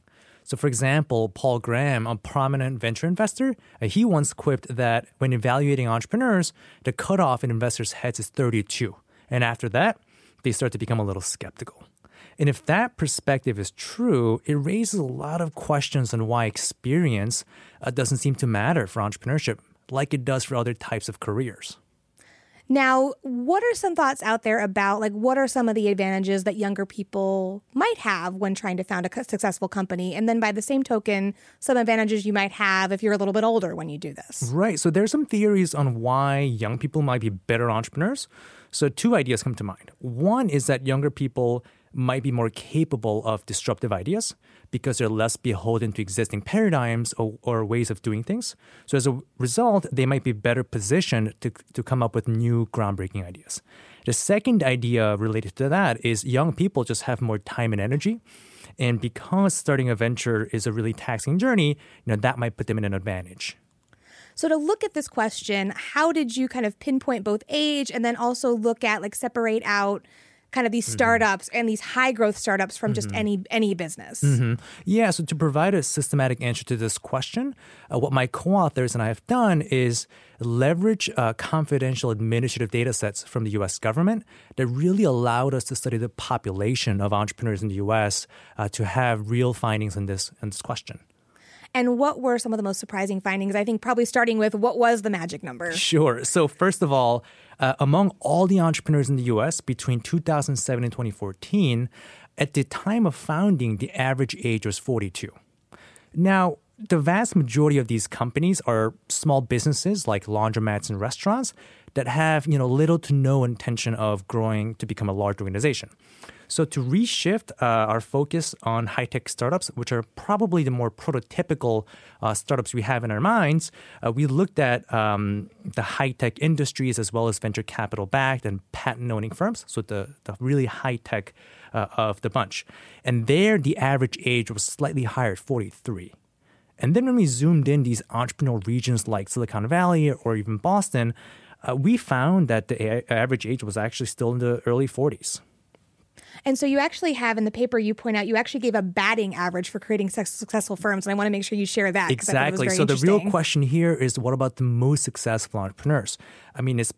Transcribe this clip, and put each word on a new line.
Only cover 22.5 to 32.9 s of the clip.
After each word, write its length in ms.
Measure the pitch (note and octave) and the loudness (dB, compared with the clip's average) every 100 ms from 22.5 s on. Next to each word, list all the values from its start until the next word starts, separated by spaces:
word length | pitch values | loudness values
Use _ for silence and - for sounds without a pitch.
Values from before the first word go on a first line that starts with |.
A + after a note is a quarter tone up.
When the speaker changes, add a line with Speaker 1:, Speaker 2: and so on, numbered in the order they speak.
| _ - | _ 0
Speaker 2:
Now, 420 | C4+ C4 C4 C#4 - | 2 4 4 2 0
what 420 | C4+ A#3+ B3 F#4+ | -6 -4 0 2
are 100 | A#4+ | 2
some 220 | A4+ G4 E4 | 0 0 2
thoughts 260 | C#4 C#4 | 0 0
out 220 | G#3+ A3+ | -2 0
there 160 | A3 A3+ | 0 0
about, 400 | G#3 G3 G3 G#3 | 0 0 2 2
like, 100 | G#3+ | -2
what 260 | G#3 B3 C4+ | 0 0 2
are 120 | C4+ | 0
some 200 | C4 A3+ | 0 0
of 60 | |
the 140 | G#3+ G#3 | 2 2
advantages 560 | G3 F#3+ F#3+ F#3+ G3 | 2 0 0 0 0
that 100 | F#3+ | 0
younger 320 | G3+ G3+ G3 G3 | -2 -2 -2 -6
people 800 | - F#3+ G3 F#3+ G3 F#3 G3+ _ | -8 -8 -2 0 0 -2 -6 _
might 240 | C4 G#4+ A4+ | -2 0 0
have 380 | G#3+ F3+ F3+ F#3+ | -2 -2 -2 -2
when 180 | G3 | -2
trying 220 | F#3+ G3+ F3+ | -2 -2 -4
to 80 | |
found 220 | F#3 F#3 F3+ | -2 -4 -4
a 40 | |
c-, 120 | B3 | -6
successful 420 | B3+ G3+ G#3 - F#3+ | -6 -2 -2 -2 -4
company? 480 | G3 F#3+ F3+ F#3 | -4 -4 -4 -4
And 140 | E3+ A3+ | -2 0
then 100 | A3+ | 2
by 140 | G#3+ | 0
the 100 | G#3 | -2
same 220 | G#3 C4+ | -2 -2
token, 500 | C4 A3 G#3+ G3 G3 - - - | 2 0 2 0 0 -4 -16 -12
some 180 | - B3 | 0 2
advantages 480 | A#3 A3 G#3+ G#3+ | 4 2 2 0
you 80 | G#3 | 0
might 200 | G3+ G3 | 0 0
have 400 | G3 G3+ F#3+ F#3+ | 0 2 4 2